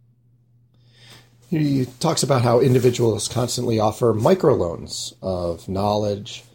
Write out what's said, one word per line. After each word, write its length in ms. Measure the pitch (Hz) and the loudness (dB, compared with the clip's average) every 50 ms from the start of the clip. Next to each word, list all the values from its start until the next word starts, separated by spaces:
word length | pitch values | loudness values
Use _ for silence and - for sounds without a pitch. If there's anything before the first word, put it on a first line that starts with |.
| _ _ _ _ _ _ _ _ _ _ _ _ _ _ _ _ _ _ _ _ - - - - _ _ _ _ _ _ | _ _ _ _ _ _ _ _ _ _ _ _ _ _ _ _ _ _ _ _ -20 -20 -20 -20 _ _ _ _ _ _
He 360 | 170 156 151 143 139 135 127 - - - | -2 0 0 2 0 0 -2 -2 -4 -4
talks 240 | - 165 156 - - | -2 -2 0 0 0
about 180 | 131 139 123 113 | 2 2 2 4
how 160 | 120 117 123 | 4 4 4
individuals 680 | 143 135 123 131 113 127 117 - 123 113 104 104 - - | 4 4 4 4 4 2 2 2 2 0 0 -2 -4 -6
constantly 500 | - 117 123 117 - 123 123 117 113 110 | -4 -4 -4 -4 -4 -4 -4 -2 0 0
offer 340 | 107 107 - - 127 117 104 | 0 0 0 0 0 0 2
microloans 1040 | 107 117 160 190 185 - 151 117 92 90 85 - - - - - - - - - _ - | 2 2 2 2 4 4 2 2 2 0 -4 -6 -8 -12 -12 -12 -12 -12 -12 -14 _ -8
of 460 | 95 92 90 87 87 85 - - - | -6 -4 -4 -4 -6 -6 -8 -8 -8
knowledge, 760 | 92 95 101 104 104 107 107 104 104 101 131 - - - - _ | -6 -2 -2 0 0 0 -2 -2 -4 -6 -8 -12 -16 -18 -20 _